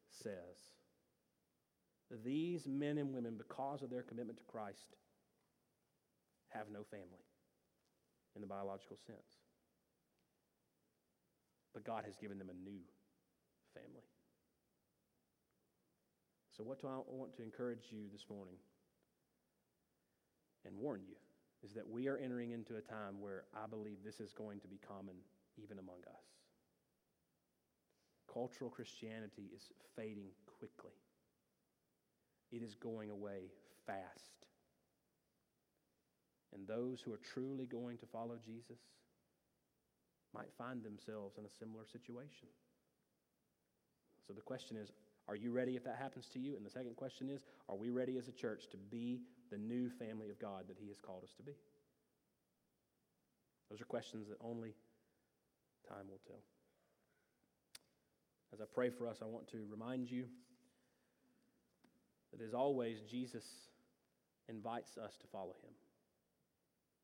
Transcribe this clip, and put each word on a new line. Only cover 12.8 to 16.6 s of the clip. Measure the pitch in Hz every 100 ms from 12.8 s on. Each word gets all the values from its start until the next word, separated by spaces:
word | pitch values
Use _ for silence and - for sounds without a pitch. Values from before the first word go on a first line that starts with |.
| 85 - _ _ _ _ _ _ _ -
family. | 127 131 - _ _ _ _ _ _ _ _ _ _ _ _ _ _ _ _ _ _ _ _ _ _ _ _
So | -